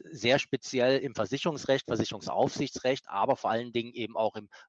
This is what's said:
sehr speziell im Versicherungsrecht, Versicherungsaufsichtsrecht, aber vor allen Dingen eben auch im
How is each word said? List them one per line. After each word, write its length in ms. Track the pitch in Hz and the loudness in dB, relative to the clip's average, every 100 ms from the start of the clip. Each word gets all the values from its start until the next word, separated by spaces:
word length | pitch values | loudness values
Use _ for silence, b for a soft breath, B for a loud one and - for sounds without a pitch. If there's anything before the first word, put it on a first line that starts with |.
| - | -12
sehr 260 | 135 113 143 | -2 4 4
speziell 600 | - 131 - 131 123 135 | 2 -4 -2 2 4 4
im 160 | 131 110 | 0 -2
Versicherungsrecht, 720 | 104 - 175 139 - 135 - | -2 -2 -2 -2 2 2 2
Versicherungsaufsichtsrecht, 1200 | 113 110 101 - 87 135 - 139 - 127 135 - | -2 -2 -6 -4 2 2 0 -4 -2 0 -2 -2
aber 260 | 98 113 - | 0 0 2
vor 140 | 101 | 0
allen 220 | 113 120 | -2 -2
Dingen 220 | 117 117 | -4 -4
eben 220 | 117 110 110 | -6 -6 -2
auch 200 | 110 107 | -2 -2
im 120 | 104 b | -12 b